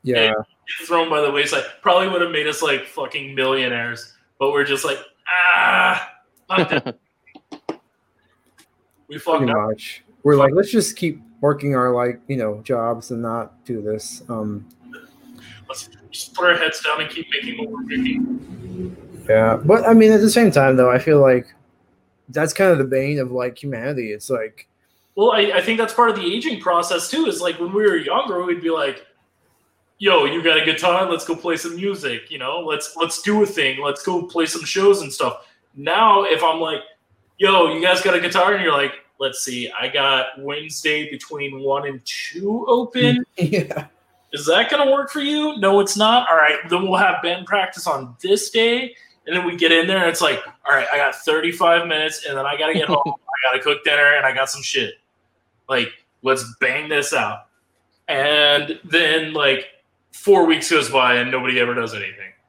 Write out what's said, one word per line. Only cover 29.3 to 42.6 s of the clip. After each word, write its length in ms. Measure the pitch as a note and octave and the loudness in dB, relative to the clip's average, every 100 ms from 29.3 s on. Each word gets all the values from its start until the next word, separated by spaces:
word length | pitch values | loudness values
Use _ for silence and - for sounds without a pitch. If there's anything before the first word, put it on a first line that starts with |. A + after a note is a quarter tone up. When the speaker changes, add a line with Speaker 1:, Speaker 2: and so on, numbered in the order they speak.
| _ _ _ _ _ _ _ | _ _ _ _ _ _ _
Speaker 2:
"Yo, 280 | G3 F3 C#3 | 2 4 2
you 160 | E3 | 0
got 160 | E3 D#3 | 2 2
a 60 | D#3 | 0
guitar? 440 | D#3+ F3+ F3+ F#3 | 0 0 0 0
Let's 140 | E3 | -4
go 100 | - | -4
play 220 | E3+ F3 D#3+ | -6 -4 -4
some 200 | E3+ E3+ | -6 -6
music, 540 | G3 G3 C#3+ A#2 - | -6 -6 -6 -8 -12
you 80 | C#3+ | -10
know? 220 | B2+ E3 | -8 -8
Let's, 340 | D#3+ D3 - E3 | -6 -6 -6 -4
let's 260 | E3+ - | -4 -4
do 200 | G3+ G#3 | -2 2
a 40 | G3+ | 0
thing. 360 | F3 C3+ C3 | 0 -2 -2
Let's 200 | C#3+ C#3 | -6 -6
go 200 | - F3 | -4 -4
play 220 | F3 E3+ | -4 -4
some 200 | D#3+ E3 | -4 -4
shows 360 | D3+ G3 G3 G3 | -6 2 4 4
and 100 | D3 | -2
stuff." 360 | - C3 - - _ _ | -4 -4 -4 -18 _ _
Now, 500 | C#3 D3+ F#3+ A3 G3+ | -10 -2 2 4 4
if 180 | G3+ D#3+ | 2 2
I'm 180 | E3 E3 | 0 0
like, 200 | D#3+ D#3 - _ _ _ _ _ | -4 -6 -12 _ _ _ _ _
"Yo, 380 | G3 F#3 E3 | 4 4 4
you 80 | D#3+ | 2
guys 180 | F3+ F#3 | 2 2
got 140 | G3 | 2
a 60 | F3 | 0
guitar?" 340 | F3 F#3 F#3+ | 0 2 2
And 100 | G3+ | 2
you're 80 | F3 | 0
like, 220 | C#3+ C#3 - _ _ | 0 0 -6 _ _
"Let's 260 | C3+ - | -6 -6
see, 260 | C3+ B2 A#2 G#2 | -8 -8 -8 -8
I 100 | C3 | -4
got 380 | C#3+ C#3 C3 B2+ C#3 | -2 0 0 -2 -8
Wednesday 720 | C#3 D3 D#3 D3+ D#3 D3+ D3+ | -10 -10 -10 -6 -4 -4 -6
between 500 | C3+ - D3+ C#3 C3+ | -12 -14 -12 -10 -6
one 260 | C3+ C#3 C#3+ | -2 -2 -4
and 140 | C3 - | -10 -12
two 580 | - - F3 G3+ A#3 | -12 -10 -6 -4 -4